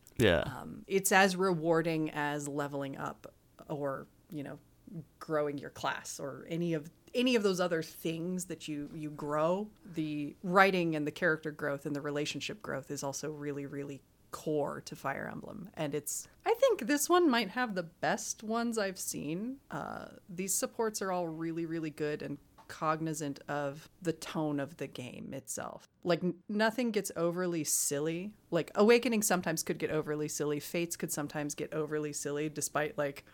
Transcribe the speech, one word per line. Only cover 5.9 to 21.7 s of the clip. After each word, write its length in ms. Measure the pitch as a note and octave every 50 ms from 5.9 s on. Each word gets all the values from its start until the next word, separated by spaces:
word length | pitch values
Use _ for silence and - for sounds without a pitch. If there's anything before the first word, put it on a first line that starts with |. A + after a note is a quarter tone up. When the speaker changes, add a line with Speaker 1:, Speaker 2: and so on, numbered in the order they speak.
| - - - - - -
Speaker 2:
or 260 | D#3+ C#3 C3 C3 - -
any 240 | E3+ E3 F3 E3+ E3
of, 160 | D#3 D3 E3 - _ _ - -
any 220 | B3 B3 C4 B3
of 80 | A3+ G3+
those 160 | G3+ F#3+ F3
other 220 | F3+ F3+ F3 E3
things 640 | D#3+ - - - - E3+ E3 E3 E3 F3+ F#3 F3+ F3+
that 220 | - E3 D#3+ -
you, 220 | - D3+ D3 D3 C#3+ D3+
you 160 | D#3+ D3+ D3+
grow. 580 | D3+ C#3+ D3+ D3 D3 D3+ D#3 E3 F3+ G3 G#3+ G#3 - - - - E3
The 400 | E3 D#3 D3+ D3+ D3 C#3+ C#3+ - - -
writing 520 | F#3 F3 G3 F#3+ G3 F#3 F3+ E3+ E3 D#3+
and 100 | D3+ D3
the 40 | C#3+
character 400 | C#3+ - F#3 E3+ D#3 D3+ - D#3
growth 340 | D3 - D3+ C#3+ C#3+ C#3+ -
and 100 | D#3 D3
the 60 | C#3+
relationship 600 | C#3 D3 C#3+ D3 D3+ - - C#3+ - - D3 C#3
growth 300 | - - C#3+ C3+ C3+ -
is 120 | D3 C#3 C#3+
also 280 | C#3 C3+ - - D3+
really, 340 | D#3 D3 C#3+ D3 C#3+ C#3+ C#3
really 360 | C#3 D#3 C#3+ C#3+ D3 C#3+ C3 _ _ _ _ _ -
core 500 | - - - E3 D3+ D3+ C#3+ D3 D3 C#3+ -
to 100 | - D#3+
Fire 340 | - - C3+ C3+ - - -
Emblem. 400 | - - - - - - E3+ G#3 -
And 200 | - D#3 C#3+ C#3+
it's, 320 | D3 - - - - - - - - -
I 80 | F#4 A4+
think 340 | A#4 C5+ C5+ G#4+ - A#3
this 220 | G#3 D4 C#4 - -
one 200 | F4 F4+ F4+ D4+
might 200 | B3 A#3 A#3 F#3
have 260 | - B3 B3+ A3+ G3
the 80 | F3+ E3+
best 600 | D#3+ - - - D3+ F3+ - - - - - A3+
ones 340 | G#3+ A3 A#3 A#3 A#3+ A3+
I've 200 | A3+ G3+ G3 F#3 -
seen. 580 | - - - D#3 D#3+ C#3+ D#3+ F3+ G#3+ B3 C4+ C#4 _ -
Uh, 360 | - D3+ - G1+ A1 - - - - - _ -
these 240 | F3+ E3+ F#3+ F#3+ -
supports 480 | - C4 - - - A3+ A3 G#3+ -
are 100 | G3+ F#3+
all 160 | F3+ F3+ F3
really, 380 | E3 D#3+ D#3+ E3 E3 D#3+ E3+ E3+
really 240 | D#3